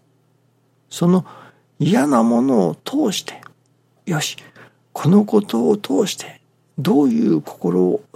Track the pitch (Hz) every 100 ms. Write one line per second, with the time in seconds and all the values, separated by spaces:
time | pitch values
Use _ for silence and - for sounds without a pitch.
0 | _ _ _ _ _ _ _ _ _ -
1 | 175 180 - - - _ _ - 156 233
2 | 294 117 113 233 269 233 85 - - 285
3 | 240 - - - - _ _ _ _ _
4 | - 151 - - - - - _ _ -
5 | 147 202 208 214 208 226 240 208 - 277
6 | 196 - - - _ _ _ - 143 269
7 | 127 226 - 78 - - 87 92 90 -
8 | -